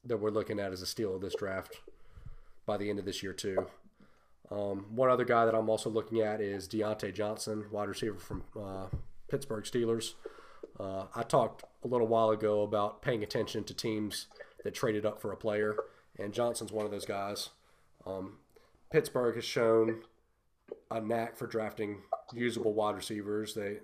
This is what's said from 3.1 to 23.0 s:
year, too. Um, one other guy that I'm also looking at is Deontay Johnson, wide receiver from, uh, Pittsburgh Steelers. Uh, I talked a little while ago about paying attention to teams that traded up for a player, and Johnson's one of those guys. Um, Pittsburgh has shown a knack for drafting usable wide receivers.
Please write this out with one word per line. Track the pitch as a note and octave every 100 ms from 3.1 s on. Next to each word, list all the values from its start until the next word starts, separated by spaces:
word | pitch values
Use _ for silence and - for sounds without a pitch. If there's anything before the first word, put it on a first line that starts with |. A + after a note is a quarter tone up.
| F2+
year, | G2
too. | F2+ G2+ F#2 F#2 - - _ - _ _ _ -
Um, | G#2 G2+ G2 G2+
one | A2+ B2+
other | B2
guy | B2 A#2 A2+
that |
I'm | A2 A2
also | A2 A#2+
looking | A2 G#2+ A2+
at | G#2+ G#2+
is | G2+ G2 F2
Deontay | A2 G#2+ G#2+ G2+
Johnson, | F#2+ G#2 A2 - G#2+ G#2
wide | G#2 G2+
receiver | F#2+ A2+ G2
from, | - G2 - A2+
uh, | G2 F#2+ G2 - - - -
Pittsburgh | C3+ - A2
Steelers. | - B2 A2+ A2+ - - - - - - - -
Uh, | G2 F#2+ G2
I | A#2
talked | A#2 C#3+ A2+ - - _
a | A#2+
little | B2 A2
while | A2+ A2
ago | G#2+ G#2+ G#2
about | G#2 G#2 G#2 -
paying | C3+ A#2
attention | G#2 A#2+ G2+ A2
to | F#2+
teams | - A#2+ G#2+ G#2+ - - - - -
that | -
traded | - A#2+ G#2
up | G#2+ -
for | G#2+
a | G2
player, | A2 G#2+ C#3 C#3+ - - _ -
and | G2+
Johnson's | A2 A#2+ A2+ G#2+
one | G#2+
of | G#2
those | G2+
guys. | G#2 G2 G2 G#2 - _ _ _ _ _ F#2+
Um, | F#2+ F#2+ - _ - _ _ -
Pittsburgh | D#3 D3 B2+ A#2+
has | A2+
shown | - C3+ A2+ A2+ A2+ A2+ - _ _ _ _ _ - - -
a | A2+
knack | G#2+ A2+ A2+ -
for | A2+
drafting | A2+ G#2+ - G#2 G2 - - -
usable | A#2 A#2+ A2+ A2
wide | G#2 G#2+
receivers. | G2